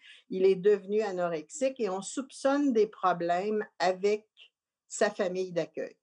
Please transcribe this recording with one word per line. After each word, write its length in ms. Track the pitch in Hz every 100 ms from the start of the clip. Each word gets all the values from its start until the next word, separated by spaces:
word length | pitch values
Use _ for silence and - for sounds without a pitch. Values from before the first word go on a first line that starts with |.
| - - _
Il 160 | 185 190
est 100 | 190
devenu 460 | 196 202 185 208
anorexique 800 | 214 180 175 165 156 - 262 269
et 100 | 214
on 120 | 185
soupçonne 720 | 196 - 269 - 269 285 285
des 140 | 220 208
problèmes 800 | - 185 170 170 175 202 214 208 _
avec 480 | 175 185 202 214 - _ - _ _ _ _
sa 220 | - 208
famille 420 | 208 190 180 185
d'accueil. 440 | 170 156 - - -